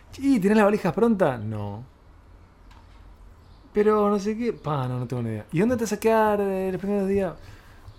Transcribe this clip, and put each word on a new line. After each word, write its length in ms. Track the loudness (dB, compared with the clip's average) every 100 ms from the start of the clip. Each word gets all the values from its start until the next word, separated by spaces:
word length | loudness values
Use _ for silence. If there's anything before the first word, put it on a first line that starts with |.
| -20 -4
"¿Y 220 | 2 2
tenés 160 | 4 4
las 100 | 4
valijas 280 | 4 0
prontas?". 480 | 2 2 4 2 0
"No". 400 | -6 -6 -8 -10 -16 _ -20 -20 -20 -20 -20 -20 -20 -20 -20 -20 -20 -20 -20 -20 -20 -20 -6
"Pero 360 | 0 2 4 2
no 100 | 0
sé 180 | -2 -2
qué". 160 | -4
"Pa, 340 | -4 -4 -4 -2
no, 120 | -4
no 80 | -6
tengo 140 | -6
ni 60 | -4
idea". 160 | -6 -4
"¿Y 80 | -2
dónde 160 | 0 0
te 60 |
vas 100 | -2
a 60 | -2
quedar, 420 | 2 2 2 2
eh, 300 | -2 -2 -4
los 80 | -4
primeros 260 | -4 -2 0
días?". 240 | 0 -2 -6 -18 -20 -20 -20 -20